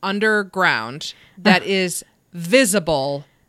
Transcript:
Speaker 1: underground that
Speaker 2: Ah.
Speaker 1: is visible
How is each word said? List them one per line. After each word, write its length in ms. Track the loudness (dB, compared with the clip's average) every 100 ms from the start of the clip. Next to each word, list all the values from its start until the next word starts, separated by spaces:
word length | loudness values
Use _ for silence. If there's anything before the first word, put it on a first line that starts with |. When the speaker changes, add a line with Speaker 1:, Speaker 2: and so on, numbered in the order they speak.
Speaker 1:
underground 1080 | -6 -2 0 0 -2 0 0 0 -4 -10 -12 -16 _ -2
that 240 | 2 2
Speaker 2:
Ah. 20 | 2
Speaker 1:
is 380 | -2 -2 -4 -12 _ _
visible 920 | -12 2 4 4 2 0 -2 -2 -6 -10 _